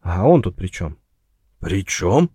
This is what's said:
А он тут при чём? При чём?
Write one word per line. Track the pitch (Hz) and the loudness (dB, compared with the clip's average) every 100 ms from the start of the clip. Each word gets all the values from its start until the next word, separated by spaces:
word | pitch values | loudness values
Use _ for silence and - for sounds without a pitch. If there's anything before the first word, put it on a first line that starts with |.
А | - 87 113 | -4 0 4
он | 170 | 4
тут | 101 90 | 2 -6
при | 95 | -10
чём? | - 82 73 _ _ _ _ _ _ | -8 -10 -12 _ _ _ _ _ _
При | 85 98 | -6 -6
чём? | 92 - 90 117 170 | -4 -4 0 2 2